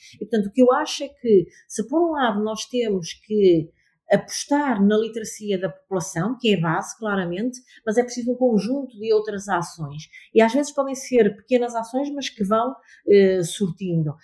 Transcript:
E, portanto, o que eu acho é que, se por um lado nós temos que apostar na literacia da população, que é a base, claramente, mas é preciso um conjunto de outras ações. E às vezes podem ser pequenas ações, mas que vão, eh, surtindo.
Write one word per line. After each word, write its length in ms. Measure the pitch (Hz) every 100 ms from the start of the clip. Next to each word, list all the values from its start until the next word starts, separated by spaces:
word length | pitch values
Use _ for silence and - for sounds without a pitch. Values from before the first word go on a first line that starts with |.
| - -
E, 100 | 214
portanto, 220 | 226 202
o 40 |
que 100 | -
eu 100 | 247
acho 300 | 269 302 -
é 40 | 277
que, 400 | - 240 196 170 _ -
se 200 | - 220
por 140 | 311
um 100 | 339
lado 320 | 294 247 202
nós 220 | 214 220 -
temos 480 | 247 233 190 165
que 580 | - - 214 190 165 156 _ _ _ -
apostar 760 | 196 - - - 285 285 214 202
na 120 | 214
literacia 640 | 226 226 214 - 208 185
da 100 | 185
população, 680 | - - 190 - 165 196 254
que 140 | 220
é 40 | 185
a 40 |
base, 360 | 165 175 202 -
claramente, 640 | 214 196 175 180 247 254 _ _ 226
mas 120 | 220
é 60 |
preciso 280 | 247 254 240
um 40 | 247
conjunto 600 | 247 214 202 277 262 202
de 140 | 220
outras 360 | 214 214 202 202
ações. 540 | 175 165 165 143 151 - - -
E 80 | 220
às 120 | 220
vezes 180 | 262 285
podem 240 | - 269 262
ser 400 | - 247 202 -
pequenas 400 | - 247 240 233
ações, 340 | 226 254 285
mas 180 | 285 254
que 140 | -
vão, 320 | 196 220 247 269 _ - -
eh, 340 | 202 190 185
surtindo. 720 | 170 - 190 - 190 165 151 143